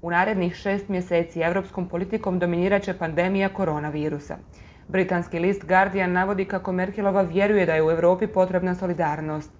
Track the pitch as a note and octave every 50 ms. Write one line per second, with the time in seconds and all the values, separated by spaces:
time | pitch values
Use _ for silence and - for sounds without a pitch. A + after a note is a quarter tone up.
0 | - E3+ E3+ F3 F#3 G#3+ A3 F#3+ F3+ F3 F3 - - G3+ G3 G3+ G3 G3 G3 F3+
1 | F3+ F#3 F3 E3+ E3+ E3+ - E3 D#3+ E3 F3 G3 F#3+ F#3+ - - F3+ F3+ - F3
2 | F#3+ F3+ - G#3+ A3 G3 F#3 F#3 F3+ F3 F3 E3+ F3 F#3+ G3+ G3 G3 - F3+ F#3
3 | E3+ D#3+ D#3 E3 F3 F#3 G3 F#3+ G3 G3 G3 G3 G3 F3 D#3 D3+ D3 D3+ D3 D3+
4 | D3+ D#3 D3 D3 C#3+ - - - - - - - - - - - - - - F#3+
5 | F#3 F#3 F#3 F3 E3+ - - E3+ E3+ F#3+ G3+ G3 - D#3 F#3 F#3 G3 F#3+ F3+ G3
6 | F#3 F3+ F3+ F3+ F#3 F#3+ G#3 F#3+ G3 G3 - F#3 F#3 F#3+ F#3 F3+ F#3 F#3 F#3+ A3
7 | G3+ G3 F#3+ G3+ G3 F3 D#3+ F#3 G3 G#3 G#3+ G3+ F#3 E3 D#3+ D#3 D#3 D#3+ E3 E3
8 | E3+ E3+ F#3 F3+ G#3+ G#3+ G#3+ F#3 F#3 F#3 F3+ F3+ F3+ F#3 F3+ F3+ F#3+ F3+ F3 F3
9 | E3+ D3+ D3+ D#3 D#3 D#3 D3+ D3+ D3+ - - -